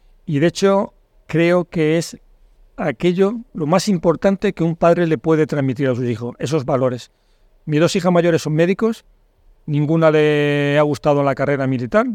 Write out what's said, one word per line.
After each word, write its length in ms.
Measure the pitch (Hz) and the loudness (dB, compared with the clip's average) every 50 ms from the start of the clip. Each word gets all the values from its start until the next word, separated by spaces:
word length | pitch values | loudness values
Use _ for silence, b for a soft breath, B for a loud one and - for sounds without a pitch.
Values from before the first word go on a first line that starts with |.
| _ _ _ _ _ | _ _ _ _ _
Y 140 | - 151 139 | -6 -2 0
de 80 | 156 170 | 0 0
hecho, 460 | - - 196 196 196 196 220 - - _ _ _ _ _ _ - | 0 0 0 2 2 2 0 -4 -8 _ _ _ _ _ _ -4
creo 380 | - 156 170 170 175 180 170 | -2 0 2 2 2 0 0
que 340 | - - 175 156 151 160 170 | -2 -4 -2 0 0 0 0
es 180 | 160 - - - _ _ _ _ _ _ _ _ _ _ _ | -2 -4 -10 -18 _ _ _ _ _ _ _ _ _ _ _
aquello, 600 | - - 151 120 - - 175 175 185 190 202 240 233 233 - - | -8 -6 -6 -4 -2 0 0 2 2 0 0 -2 -4 -10 -12 -8
lo 140 | - 156 143 | -6 -2 0
más 200 | 175 190 - 214 | 0 0 0 0
importante 640 | 196 165 - 170 156 - - 196 196 - - 202 175 | -2 0 0 0 0 0 0 0 0 0 -2 -4 -2
que 100 | - 165 | -2 -2
un 120 | 170 160 | -2 0
padre 320 | - 175 170 175 175 175 160 | 2 2 2 2 2 2 0
le 100 | 156 120 | -2 -2
puede 280 | - 160 160 151 156 | 0 0 2 2 0
transmitir 440 | - 156 147 135 131 123 117 139 131 | 0 -2 -2 -2 -2 -2 -2 -2 -2
a 60 | 123 | -2
sus 100 | 113 131 | -2 -2
hijos, 300 | 120 120 101 120 120 - - | -4 -4 -4 -6 -10 -10 -8
esos 260 | 165 127 151 156 123 | -6 -4 -4 -4 -2
valores. 460 | 143 147 127 131 127 123 117 - - _ _ _ _ _ _ _ _ _ _ _ | -2 0 0 0 0 -2 -4 -8 -16 _ _ _ _ _ _ _ _ _ _ _
Mis 140 | 156 151 147 | -2 0 2
dos 160 | 165 - - | 2 2 2
hijas 160 | 196 170 185 | 0 0 2
mayores 300 | 175 175 165 175 165 151 | 2 2 4 2 2 0
son 120 | - 151 151 | 0 -2 0
médicos, 520 | 156 170 175 196 - 220 220 226 - - _ _ _ _ _ _ _ _ _ _ _ _ - | 0 2 2 0 0 -2 -2 -4 -6 -12 _ _ _ _ _ _ _ _ _ _ _ _ -4
ninguna 440 | 147 147 151 143 160 165 160 156 | -2 -2 0 0 2 2 4 4
le 640 | 151 156 151 151 151 147 147 147 143 147 143 143 143 147 | 4 4 4 2 2 2 0 0 0 0 0 0 2 2
ha 40 | |
gustado 420 | 151 147 143 - - 151 143 143 143 | 0 0 -2 -2 0 0 0 2 0
la 120 | 139 131 | 0 -2
carrera 320 | 113 139 143 143 135 135 131 | -2 -2 -2 -2 -2 -2 -2
militar, 400 | 135 120 123 113 - 214 240 262 | -2 -4 -4 -2 -2 0 0 -2